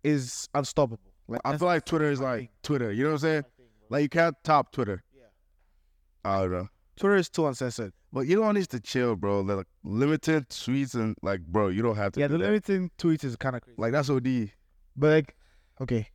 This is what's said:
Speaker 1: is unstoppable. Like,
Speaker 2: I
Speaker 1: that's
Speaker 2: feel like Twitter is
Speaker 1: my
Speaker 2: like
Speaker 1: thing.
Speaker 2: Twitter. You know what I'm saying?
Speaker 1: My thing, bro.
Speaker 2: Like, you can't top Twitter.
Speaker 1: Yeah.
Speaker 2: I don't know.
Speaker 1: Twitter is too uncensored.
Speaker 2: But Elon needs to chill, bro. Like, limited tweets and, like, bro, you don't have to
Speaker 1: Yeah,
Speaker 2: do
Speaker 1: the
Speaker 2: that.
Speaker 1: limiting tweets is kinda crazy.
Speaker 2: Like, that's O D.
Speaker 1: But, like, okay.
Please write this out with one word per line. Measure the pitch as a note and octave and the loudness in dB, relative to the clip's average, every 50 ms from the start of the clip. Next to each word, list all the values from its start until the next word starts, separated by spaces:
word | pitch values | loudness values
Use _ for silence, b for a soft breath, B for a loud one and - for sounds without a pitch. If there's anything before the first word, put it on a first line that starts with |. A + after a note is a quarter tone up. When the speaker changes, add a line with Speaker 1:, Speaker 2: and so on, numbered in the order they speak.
| - | 2
Speaker 1:
is | D3 D3+ C#3+ B2+ B2 - - - - - | 0 0 0 -2 -6 -10 -12 -12 -4 -4
unstoppable. | C#3 C3+ - - - C#3+ A#2+ A2+ - _ - _ _ _ | -4 -4 0 0 0 0 0 -2 -12 _ -20 _ _ _
Like, | - A2 - - | -10 -8 -6 -4
Speaker 2:
I | C3+ | -4
Speaker 1:
that's | D3 D3+ | -2 0
Speaker 2:
feel | F3 | 2
like | F3+ F3 D#3+ - | 2 2 2 0
Twitter | - E3+ D#3+ D3+ D3 | 0 0 2 2 2
is | C#3+ B2+ | 0 0
Speaker 1:
my | C3+ C3 | -2 -4
Speaker 2:
like | B2 A2 | -4 -4
Speaker 1:
thing. | A#2+ - _ _ - | -6 -10 _ _ -4
Speaker 2:
Twitter. | - D3 C3+ B2 A2 | -2 -2 0 0 -2
You | G2+ A2+ C3+ | 0 0 0
know | D3+ | 0
what | D#3 | 0
I'm | D3 | 0
saying? | D3 D#3+ D#3 | 0 0 0
Speaker 1:
My | D3+ C3+ _ _ | 0 -2 _ _
thing, | _ B2+ _ _ _ | _ _ _ _ _
bro. | _ _ A#2 | _ _ 0
Speaker 2:
Like, | C#3+ D3 | 0 0
you | C#3 | 2
can't | - E3 E3 E3+ C#3+ _ _ | 4 2 2 2 2 _ _
top | - D#3 C#3+ B2+ _ | 4 4 4 4 _
Twitter. | - - A#2+ G#2 G2 F2+ _ _ _ | -4 -4 -2 -2 -4 -6 _ _ _
Speaker 1:
Yeah. | C3+ A#2+ G#2+ _ _ _ _ _ _ _ _ _ _ _ _ _ _ _ _ _ _ - | -20 -20 _ _ _ _ _ _ _ _ _ _ _ _ _ _ _ _ _ _ _ -4
Speaker 2:
I | F#2+ G2 F#2+ | -2 0 2
don't | F#2+ F#2 | 2 0
know. | F2+ F2+ F#2 G2 _ _ _ _ _ | 0 -4 -4 -8 _ _ _ _ _
Speaker 1:
Twitter | - - G3 G3+ | 0 2 4 4
is | F#3+ E3+ - | 4 2 0
too | - - D#3+ | -2 0 0
uncensored. | D3 B2+ - C3+ B2 - - A2+ F#2+ - _ _ _ - | 0 0 -2 -6 -6 -4 -6 -8 -10 -10 _ _ _ -4
Speaker 2:
But | C3 B2+ C#3 | -4 0 2
Elon | F3+ G#3 A3 G#3+ G#3 | 2 2 4 2 2
needs | G3+ F#3 | 0 -2
to | - - A#2+ | -2 -6 -10
chill, | - - - C3 B2 A#2+ A2 | -8 -4 -2 0 2 2 0
bro. | F2+ G#2 G2+ G2+ G2+ | 0 0 0 0 0
Like, | F#2+ G2 G2+ F#2+ F#2+ _ _ _ - | 0 0 -2 -2 -4 _ _ _ -10
limited | - G2+ A2 C3+ D3 D#3 D3 - - D#3+ D#3 C3 _ | -4 0 0 2 2 2 0 0 0 0 0 0 _
tweets | - - - - B2+ C#3 C#3 B2+ - | -14 -8 -4 -2 0 0 -2 -2 -2
and, | A#2+ A2 A2 - - | -2 -2 -2 -4 -4
like, | - G2 G2 F#2 | -4 -4 -4 -4
bro, | E2 D#2 E2+ G#2+ G#2 | -6 -2 0 2 2
you | F#2+ F#2 G2+ | 2 0 0
don't | A2+ A#2 A2 | 0 0 0
have | G#2+ G2+ G2 - | 0 -2 -4 -2
to | - | -2
Speaker 1:
Yeah, | C#3+ | -2
Speaker 2:
do | C#3+ D3 | 0 0
Speaker 1:
the | E3+ | 0
Speaker 2:
that. | F#3 | 2
Speaker 1:
limiting | G3+ G#3+ G#3+ - - G3 F#3+ F#3 E3+ _ | 2 0 0 0 -2 -2 -2 -2 -6 _
tweets | - - E3+ D#3+ D#3 - | -2 0 0 0 0 -2
is | C3 A#2 | -8 -8
kinda | - - C3+ B2+ A#2+ | -4 -6 -6 -6 -6
crazy. | _ _ A#2+ | _ _ -8
Speaker 2:
Like, | - G#2+ A#2 | -4 -2 0
that's | B2+ D3 C#3+ C3+ | 0 0 0 2
O | C#3+ C3 | 0 0
D. | B2 C3 C3 B2 A2 G2 _ _ _ _ _ _ _ _ _ | 2 0 0 0 -2 -4 _ _ _ _ _ _ _ _ _
Speaker 1:
But, | B2+ C#3+ D3+ | 0 4 4
like, | D#3 D#3+ D3 - - _ _ _ _ _ _ _ _ _ | 4 4 2 0 -12 _ _ _ _ _ _ _ _ _
okay. | C3 A#2 B2 A2+ G#2 - | -4 -2 -2 -2 -2 -6